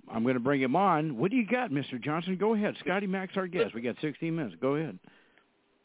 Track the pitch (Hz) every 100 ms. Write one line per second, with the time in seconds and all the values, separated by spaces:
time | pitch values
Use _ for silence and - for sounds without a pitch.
0 | - 113 117 127 120 143 127 160 196 156
1 | 156 113 175 254 202 247 254 143 127 127
2 | 143 160 175 185 208 220 208 117 - 190
3 | 196 190 185 196 185 175 101 113 120 110
4 | 156 135 165 165 120 82 131 143 156 92
5 | - - _ _ _ _ _ _